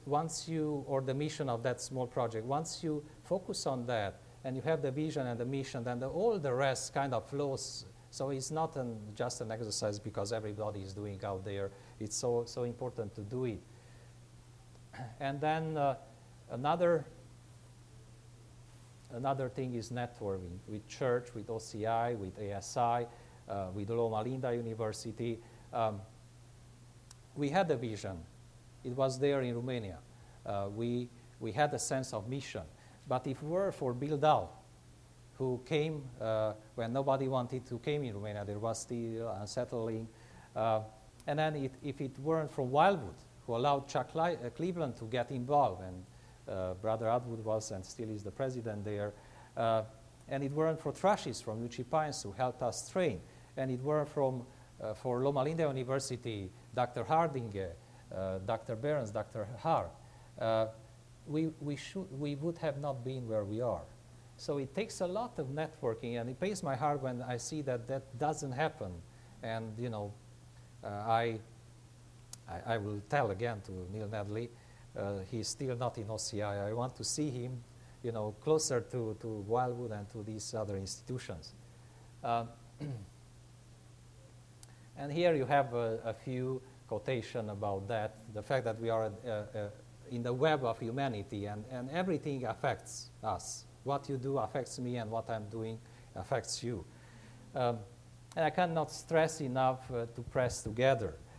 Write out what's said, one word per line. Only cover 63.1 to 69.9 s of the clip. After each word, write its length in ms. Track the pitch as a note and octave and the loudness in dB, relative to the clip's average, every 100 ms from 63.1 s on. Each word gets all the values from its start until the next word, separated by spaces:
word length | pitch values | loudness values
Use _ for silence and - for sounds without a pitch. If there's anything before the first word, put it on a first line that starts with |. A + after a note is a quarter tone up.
| C3 A#2 | -4 0
where 160 | A2 | 0
we 160 | G2+ G#2+ | 0 0
are. 240 | A#2+ F2 - - - - - - | 0 0 -4 -16 -20 -20 -20 -8
So 220 | - C#3+ | -2 -2
it 160 | C3 | -2
takes 260 | - A3 - | -2 -4 -2
a 60 | F3+ | 0
lot 320 | F#3+ A#3+ - | 0 -2 -4
of 100 | C3+ | -4
networking, 720 | C#3+ D#3 - B2+ A2+ A#2+ A#2+ | -2 -4 -2 -2 0 -2 -2
and 80 | A#2 | -2
it 100 | C3 | -2
pains 220 | F#3+ G3 | -2 0
my 120 | D#3 | -2
heart 280 | C3 D3 D3 | 2 2 2
when 200 | C3 B2 | 0 -2
I 140 | B2 B2 | -2 -4
see 260 | - D#3 | -4 -4
that 240 | C3+ B2 A#2 | -2 -2 -2
that 300 | C3+ - A#2+ | -4 -4 -2
doesn't 340 | D3+ D3+ C#3 | 0 0 -2
happen. 400 | B2+ D#3+ - G2+ F2 E2+ - - - | 0 0 0 -6 -8 -12 -18 -20 -8
And, 300 | A#2+ A2+ A2+ G#2+ | -4 -4 -4 -4
you 100 | |
know, 240 | B2 | -4